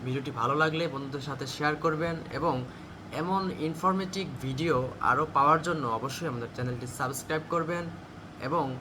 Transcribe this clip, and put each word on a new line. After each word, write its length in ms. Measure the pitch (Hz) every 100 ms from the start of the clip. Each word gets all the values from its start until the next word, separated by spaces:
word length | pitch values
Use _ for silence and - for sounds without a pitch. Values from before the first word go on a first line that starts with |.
ভিডিওটি 260 | 123 131 135 131
ভালো 140 | 120 143
লাগলে 220 | 156 160 165
বন্ধুদের 300 | 139 139 139 131
সাথে 160 | 175 135
শেয়ার 200 | - 151 151
করবেন 320 | 165 156 170 165 - 135
এবং 160 | 160 127 123 - - - - 139
এমন 200 | 170 190 190 - 156
ইনফরমেটিভ 580 | 160 185 190 185 190 165 127
ভিডিও 320 | 131 131 165 131 127 - -
আরও 140 | 127 156 139
পাওয়ার 240 | 139 160 160
জন্য 160 | 165 127 113
অবশ্যই 320 | 127 131 165
আমাদের 180 | 120 117 -
চ্যানেলটি 300 | 123 123 123 -
সাবস্ক্রাইব 440 | 131 135 - 156 156
করবেন 320 | 170 165 175 170 165 - - - - 131
এবং 180 | 165 135 131